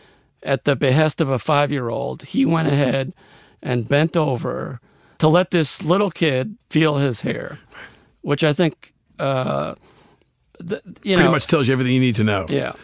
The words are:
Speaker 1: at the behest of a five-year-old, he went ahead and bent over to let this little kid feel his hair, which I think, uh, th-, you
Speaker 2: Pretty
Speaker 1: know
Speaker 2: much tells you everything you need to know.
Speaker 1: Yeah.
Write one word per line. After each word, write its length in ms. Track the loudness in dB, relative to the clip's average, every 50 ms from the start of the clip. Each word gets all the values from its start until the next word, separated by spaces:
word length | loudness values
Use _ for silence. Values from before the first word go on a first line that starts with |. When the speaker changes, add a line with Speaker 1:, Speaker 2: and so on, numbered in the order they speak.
| _ _ _ _ _ _ _ _ -4
Speaker 1:
at 220 | -2 -2 0 0
the 100 | 0 0
behest 460 | 2 2 2 4 4 2 2 0 0
of 80 | -2 0
a 100 | -2 -2
five-year-old, 840 | 0 0 2 2 2 0 -2 -4 -4 -4 -4 -4 -4 -6 -8 -10 -10
he 220 | -4 -2 0 2
went 220 | 2 2 2 2
ahead 460 | 2 2 2 2 2 0 -2 -4 -6 -10 _ -20 -20 -20 -20 -20 _ _ _ -6
and 240 | -4 -4 -2 0
bent 280 | 0 2 2 2 2 0
over 640 | 0 0 0 0 -2 -4 -4 -6 -6 -6 -8 -10 -12 _ _ _ _ _ _ _
to 100 | 0 2
let 240 | 4 4 4 2 2
this 320 | 0 0 0 -2 -4 -4 0
little 280 | 0 2 2 2 0
kid 440 | -2 0 0 0 0 0 -2 -4 -8 -16 _ -2
feel 280 | 0 2 2 2 2
his 240 | 2 0 0 -2 -4
hair, 360 | -6 -6 -6 -6 -8 -12 -14 -16 -20 -20 -20 -20 -20 -20 -20 _ _ _ _ _
which 220 | -6 -4 -2 0 2
I 100 | 2 2
think, 400 | 2 0 0 0 _ -16 -20 _ _ _ _ _
uh, 580 | -6 -4 -2 -2 -2 -2 -2 -2 -4 -4 -6 -8 -12 _ _ _ _ _ _ _ _ _ _ _ _ _ _ _ -14
th-, 220 | -12 -10 -10 -10 -12 -16 -20 -10 -4
you 120 | 0 2
Speaker 2:
Pretty 80 | 4 4
Speaker 1:
know 80 | 4
Speaker 2:
much 160 | 2 0 0
tells 200 | 2 2 2 2
you 60 | 2 2
everything 200 | 2 2 2 2
you 60 | 2
need 160 | 2 2 2
to 80 | 0 0
know. 220 | 0 0 0 -2 -2
Speaker 1:
Yeah. 240 | -4 -4 -4 -6 -8 -12